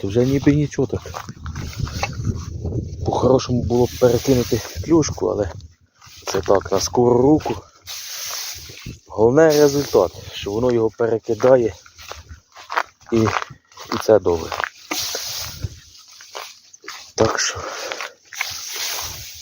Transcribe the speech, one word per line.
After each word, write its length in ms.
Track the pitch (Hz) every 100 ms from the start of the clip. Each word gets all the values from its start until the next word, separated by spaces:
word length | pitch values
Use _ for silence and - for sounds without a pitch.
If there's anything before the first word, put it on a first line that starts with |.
то 60 | 98
вже 180 | 104 127
ніби 300 | 139 143 143
нічого 320 | 143 - 131
так. 380 | 101 - - - - - - - - - - - - - - - - - - - - -
По-хорошому 580 | - 120 127 - 123
було 220 | - 120 123
б 40 | -
перекинути 640 | 123 117 - 127 117 113 - 82 113
клюшку, 420 | 165 135 - 98
але 240 | 98 101 - - _ _ _ - - -
це 80 | 95
так, 300 | 92 98 -
на 80 | 98
скору 420 | - 123 120 120
руку. 340 | 131 151 - - - _ - - - - - - - - - - - - _
Головне 420 | 98 113 139 160
результат, 640 | 147 147 139 - 117 87 - -
що 180 | - 98
воно 200 | 104 123
його 180 | 120 110
перекидає 840 | - 117 113 - 104 127 131 113 - - - - - - - _ - - - - _ -
і, 60 | 113 110 - - - _ - -
і 40 | 117
це 160 | - 107
добре. 320 | 92 85 80 - - - - - - - - - - - - - - - - - - - - - _ - - - - -
Так 240 | 110 -
що, 240 | - - - - - - - - - - - - - - - - - - - -